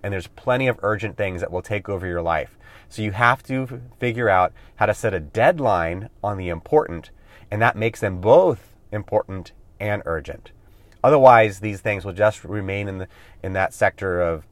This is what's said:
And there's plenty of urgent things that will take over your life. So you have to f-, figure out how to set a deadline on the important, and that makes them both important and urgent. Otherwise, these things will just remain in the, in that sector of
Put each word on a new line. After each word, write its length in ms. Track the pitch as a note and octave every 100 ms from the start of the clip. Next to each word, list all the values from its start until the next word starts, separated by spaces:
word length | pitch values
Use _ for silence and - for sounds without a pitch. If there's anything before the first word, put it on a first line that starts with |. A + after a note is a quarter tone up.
And 100 | G2+
there's 140 | G2 F2
plenty 400 | - - B2+ C3
of 120 | A2+
urgent 340 | G2+ G#2+ A2 -
things 240 | G2+ F2+
that 100 | F#2
will 120 | F2+
take 260 | - G#2 G2
over 160 | G2 F2+
your 160 | F2
life. 380 | E2+ D#2+ C#2 - - - -
So 120 | -
you 120 | G#2+
have 280 | G2+ A#2+ B2+
to 200 | - C3
f-, 160 | B2+ A#2+ B2 -
figure 300 | B2 A#2 A#2
out 240 | F#2+ F2+ - - -
how 100 | G#2
to 80 |
set 220 | G#2 A#2 F#2+
a 40 |
deadline 880 | D#2 A2 C3 F3 B2+ F#2 E2 F2 G#2 -
on 140 | G2+ G2
the 120 | F2+
important, 600 | E2 - D3+ - E2+ - - - - -
and 100 | G#2
that 160 | A#2 G#2
makes 260 | A2+ -
them 200 | G#2 F2+
both 500 | G2+ D3 F#3 B2+ - - -
important 600 | G#2 - G#2+ - F#2+ F2 - - -
and 240 | G#2 G#2 -
urgent. 460 | E2 C#2 - - - - - - -
Otherwise, 560 | - D3+ C3 A#2 A2 F#2+
these 220 | G#2+ G2
things 220 | A2 G2+
will 100 | F#2
just 300 | F2+ G#2+ -
remain 440 | - G#2 F#2+ G2 G2+
in 100 | F#2+
the, 100 | F#2 - - -
in 100 | F#2+
that 220 | F#2+ F#2+ -
sector 460 | G2+ - G2 F2
of 260 | E2+ E2 -